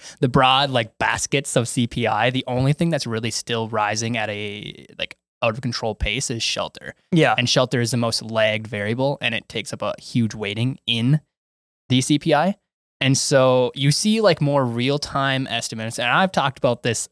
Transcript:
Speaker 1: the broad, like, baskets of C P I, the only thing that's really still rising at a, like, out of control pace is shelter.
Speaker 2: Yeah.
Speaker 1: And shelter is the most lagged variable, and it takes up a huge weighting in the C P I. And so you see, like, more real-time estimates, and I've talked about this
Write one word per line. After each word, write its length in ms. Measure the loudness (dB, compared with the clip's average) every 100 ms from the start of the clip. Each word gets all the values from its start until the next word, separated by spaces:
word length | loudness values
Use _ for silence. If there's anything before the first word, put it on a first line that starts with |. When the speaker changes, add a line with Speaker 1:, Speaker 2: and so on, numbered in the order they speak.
| -10 -2
Speaker 1:
the 80 | 2
broad, 440 | 4 6 4 2
like, 260 | 0 -2 -2
baskets 580 | -2 -2 -2 -2 0 0
of 120 | 0
C 180 | 0 -2
P 220 | 0 0
I, 240 | 2 0
the 120 | 0 -2
only 260 | 0 0
thing 160 | 0 0
that's 160 | -2 -4
really 240 | -4 -4
still 400 | -6 -4 -4 -2
rising 480 | -2 -2 -2 -2 -2
at 140 | -4
a, 560 | -6 -8 -10 -14 -16 -16 -12
like, 200 | -12 -14 _ _
out 100 | -4
of 80 | -2
control 320 | -6 -4 -6
pace 380 | -4 -4 -4 -4
is 100 | -4
shelter. 540 | -4 -4 -6 -10 -18 -18 _
Speaker 2:
Yeah. 240 | 4 4 4
Speaker 1:
And 100 | 2
shelter 340 | 2 2 0
is 100 | 0
the 60 | 0
most 260 | -2 -2
lagged 420 | -4 0 2 0 -4
variable, 540 | -6 -4 -2 -2 -2
and 140 | -4 -4
it 120 | -6
takes 240 | -10 -8
up 120 | -6
a 100 | -6 -6
huge 340 | -4 -2 -2
weighting 460 | -2 -6 -2 -4 -4 -4
in 340 | 0 2 0 -2 _ _ _ _ _ 0
the 120 | 2
C 160 | 2 0
P 160 | 2
I. 220 | 2 2 -2 _ _ _ -2
And 160 | 0 2
so 560 | 4 4 6 4 2 0
you 160 | 0
see, 300 | 2 2 4
like, 200 | 4 4
more 240 | 2 2 0
real-time 800 | 0 0 0 -2 -2 0 0 -2
estimates, 540 | -6 -6 -6 -6 -4
and 80 | 0
I've 240 | 2 2
talked 260 | 0 -2 0
about 240 | 0 0
this 260 | -2 -4 -4